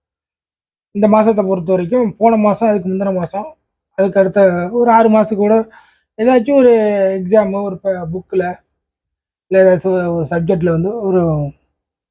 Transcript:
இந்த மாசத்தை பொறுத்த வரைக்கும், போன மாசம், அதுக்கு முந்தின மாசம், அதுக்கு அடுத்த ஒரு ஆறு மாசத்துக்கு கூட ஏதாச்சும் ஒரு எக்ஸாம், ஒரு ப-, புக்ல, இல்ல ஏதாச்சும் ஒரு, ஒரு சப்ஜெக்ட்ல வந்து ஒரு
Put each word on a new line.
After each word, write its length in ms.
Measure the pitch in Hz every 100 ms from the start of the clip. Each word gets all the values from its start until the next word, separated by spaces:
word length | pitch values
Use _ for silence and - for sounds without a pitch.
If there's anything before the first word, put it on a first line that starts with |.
| _ _ _ _ _ _ _ _ _ 202
இந்த 120 | 208
மாசத்தை 360 | 214 214 214 190
பொறுத்த 260 | 190 165
வரைக்கும், 340 | 185 175 247 233 -
போன 200 | 226 226
மாசம், 320 | 208 196 226
அதுக்கு 200 | 208 180
முந்தின 240 | 185 196
மாசம், 340 | 185 170 294 320 311 _ _ _ -
அதுக்கு 220 | 190 196
அடுத்த 200 | 190 196 196 175 175
ஒரு 180 | 233 233
ஆறு 180 | 226 226
மாசத்துக்கு 360 | 220 214 208 208
கூட 100 | 220 220 - _ _ _ -
ஏதாச்சும் 400 | 226 254 220 285
ஒரு 120 | 247 233 214 202 190
எக்ஸாம், 400 | 190 185 214 202 190
ஒரு 160 | 202 185
ப-, 300 | 196 185 170
புக்ல, 340 | 180 - 190 180 180 _ _ _ _ _ _ _ _ -
இல்ல 120 | 190
ஏதாச்சும் 320 | 190 180 190 185
ஒரு, 100 | 180
ஒரு 120 | 170 156
சப்ஜெக்ட்ல 480 | 170 165 190 170 165
வந்து 140 | 180 233
ஒரு 200 | 202 185 170 156 143 - _ _ _ _ _